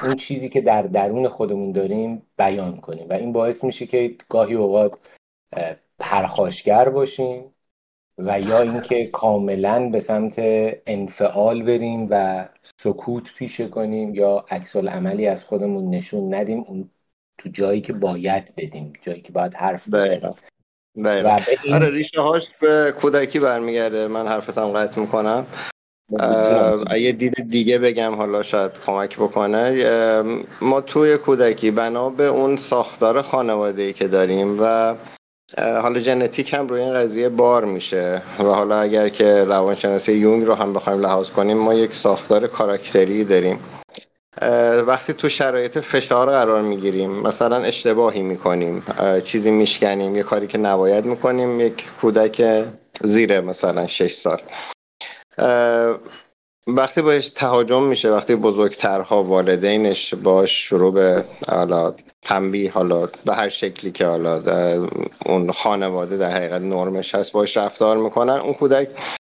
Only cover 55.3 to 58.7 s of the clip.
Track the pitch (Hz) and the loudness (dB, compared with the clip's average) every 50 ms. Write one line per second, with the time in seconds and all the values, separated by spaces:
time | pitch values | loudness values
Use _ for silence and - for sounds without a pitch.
55.3 | _ - - 127 123 120 120 120 117 117 117 117 113 - - - - - - _ | _ 0 0 2 4 4 2 2 2 2 2 0 -2 -4 -8 -14 -20 -20 -20 _
56.3 | _ _ _ _ _ _ _ 117 123 131 131 127 - 170 156 151 147 143 135 143 | _ _ _ _ _ _ _ -2 0 0 0 0 0 0 2 2 2 2 0 -4
57.3 | - - 135 127 127 120 120 113 127 131 139 139 131 - - 110 107 104 98 - | -6 -4 -2 2 2 2 2 4 2 2 2 2 2 2 2 2 2 2 2 2
58.3 | 120 107 110 110 98 101 107 101 | 0 2 2 2 2 2 2 0